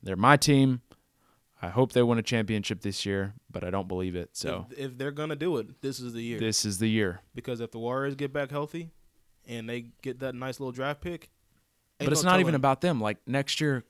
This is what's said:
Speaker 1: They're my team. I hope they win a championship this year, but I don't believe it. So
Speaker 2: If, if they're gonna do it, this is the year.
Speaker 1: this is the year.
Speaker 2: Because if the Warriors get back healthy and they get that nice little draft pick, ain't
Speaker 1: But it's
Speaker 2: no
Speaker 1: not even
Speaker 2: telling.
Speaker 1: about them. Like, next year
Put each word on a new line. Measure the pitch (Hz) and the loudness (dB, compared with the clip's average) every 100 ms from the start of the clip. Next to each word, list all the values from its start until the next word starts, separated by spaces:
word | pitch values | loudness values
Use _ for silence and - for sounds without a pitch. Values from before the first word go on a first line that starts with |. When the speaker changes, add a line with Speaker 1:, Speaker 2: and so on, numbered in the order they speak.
Speaker 1:
They're | - 92 | -4 4
my | 113 147 | 8 8
team. | - 139 135 123 _ - _ _ _ _ _ _ | 8 6 6 2 _ -20 _ _ _ _ _ _
I | 87 | -4
hope | 101 131 | 2 2
they | 127 | 4
win | 120 117 | 4 4
a | |
championship | 107 117 104 107 101 101 | 2 0 0 -2 -2 -4
this | 101 98 101 | -4 -4 -2
year, | 98 98 107 _ | -2 -2 -6 _
but | - | -8
I | 90 | -4
don't | 95 92 | -4 -4
believe | 92 92 90 | -4 -4 -4
it. | 85 - | -8 -8
So | 87 90 87 | -6 -6 -8
Speaker 2:
If, | 135 | -10
if | 135 123 | -12 -8
they're | 135 | -8
gonna | 143 156 143 | -6 -6 -4
do | 165 147 | -2 -2
it, | 107 139 | -4 -8
this | 135 127 | -8 -6
is | 123 | -8
the | 117 | -8
year. | 117 113 | -6 -2
Speaker 1:
this | 113 107 | 0 2
is | 107 95 | 0 2
the | 110 | 2
year. | 110 101 90 _ - | 4 2 -2 _ -12
Speaker 2:
Because | 127 120 | -8 -8
if | 117 | -8
the | 117 | -6
Warriors | 117 131 139 139 | -4 -2 -2 -4
get | 143 | -6
back | 147 139 | -4 -4
healthy | 143 147 165 165 _ _ _ _ _ - | -4 -6 -8 -12 _ _ _ _ _ -12
and | 120 113 | -10 -6
they | 120 117 - | -8 -10 -12
get | 135 123 | -10 -6
that | 131 | -8
nice | 123 131 123 | -6 -8 -6
little | 135 | -8
draft | 123 135 143 | -4 -4 -4
pick, | 175 170 - _ _ _ _ _ _ _ | -8 -10 -14 _ _ _ _ _ _ _
ain't | 143 | 0
Speaker 1:
But | |
it's | 147 | 2
Speaker 2:
no | 180 | 6
Speaker 1:
not | 185 | 6
even | 175 | 6
Speaker 2:
telling. | |
Speaker 1:
about | 147 135 135 | 4 4 2
them. | 175 143 | 2 0
Like, | 107 104 - | 0 -4 -2
next | 131 139 - | -2 -2 0
year | 151 131 - | 0 0 -4